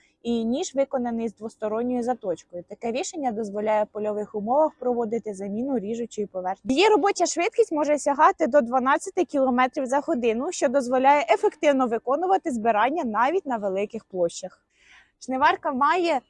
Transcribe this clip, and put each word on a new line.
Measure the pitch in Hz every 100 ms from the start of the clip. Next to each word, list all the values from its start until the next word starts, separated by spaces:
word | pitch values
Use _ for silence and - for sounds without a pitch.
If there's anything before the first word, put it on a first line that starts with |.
| _ _
і | 233 233 226
ніж | 269 370 269
виконаний | 277 262 240 226 226
з | -
двосторонньою | 214 - 214 220 247 247
заточкою. | 233 240 196 160 - 175
Таке | - 208 240
рішення | 240 - 339 262
дозволяє | 208 208 202 214 214
в | 214
польових | 214 214 208 208 214
умовах | 208 277 311 -
проводити | 247 240 226 233 214
заміну | 190 196 208 269 254
ріжучої | 196 233 233 - 202
поверхні. | 185 180 196 202 262
Її | 415
робоча | 415 403 - 339
швидкість | 311 381 - 440
може | 302 294 294
сягати | 294 277 330 - 302
до | 294
дванадцяти | 233 262 254 302 392 - 320
кілометрів | 285 262 247 254 311 254
за | 277
годину, | 285 277 233 220 311
що | - 302
дозволяє | 277 240 254 262 294 -
ефективно | 427 427 - 302 269 254
виконувати | 220 - 294 359 381 330
збирання | 233 226 208 247 339
навіть | 254 214 262 370 285
на | 233
великих | 202 190 208 226 -
площах. | 185 170 - 185 _ _ _ _ - _ _ -
Жниварка | 262 302 - 311
має | 254 285 359 339 269